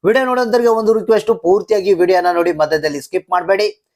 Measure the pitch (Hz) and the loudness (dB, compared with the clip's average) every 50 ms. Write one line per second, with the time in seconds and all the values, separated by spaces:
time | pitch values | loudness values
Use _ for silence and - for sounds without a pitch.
0 | - 185 220 262 262 254 247 254 247 226 214 240 233 233 226 220 220 214 226 220 | 0 0 0 0 0 0 0 -2 0 0 0 2 2 2 2 2 2 0 0 0
1 | - - 220 208 214 - 226 - - 170 190 208 190 - 214 208 185 196 196 165 | 2 2 0 0 2 -2 -4 -2 2 0 0 0 0 0 -2 0 2 0 0 0
2 | 175 175 190 180 180 175 175 170 170 175 165 151 151 151 160 156 147 156 143 143 | 0 0 0 2 2 0 0 0 0 -2 0 -2 -2 0 0 -2 -2 -4 -6 -6
3 | 131 - - 185 180 _ 180 180 175 170 196 196 208 208 208 _ _ _ _ | -12 -6 -8 -8 -4 _ -4 -4 0 -2 -2 0 0 -4 -4 _ _ _ _